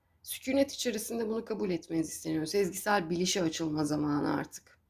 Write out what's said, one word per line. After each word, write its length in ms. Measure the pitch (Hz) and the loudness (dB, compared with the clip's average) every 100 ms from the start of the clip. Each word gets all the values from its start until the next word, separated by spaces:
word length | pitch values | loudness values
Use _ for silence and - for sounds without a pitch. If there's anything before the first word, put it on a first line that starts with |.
| _ _ | _ _
Sükunet 480 | - - 262 277 277 | -12 -6 0 2 2
içerisinde 560 | - 247 208 - 233 214 | 0 -2 -2 -4 -2 -2
bunu 180 | 226 226 | -2 -4
kabul 240 | 208 202 | -2 0
etmeniz 400 | 165 - 165 156 | -2 0 0 0
isteniyor. 360 | - 160 160 156 | -4 -2 -2 0
Sezgisel 640 | 202 185 190 208 208 165 | 2 2 0 2 2 2
bilişe 340 | 175 180 202 | 0 2 2
açılma 420 | 165 160 165 151 147 | 0 0 0 0 0
zamanı 480 | 151 147 147 - 147 | 2 2 2 2 0
artık. 420 | 147 - - - _ | -2 -10 -18 -20 _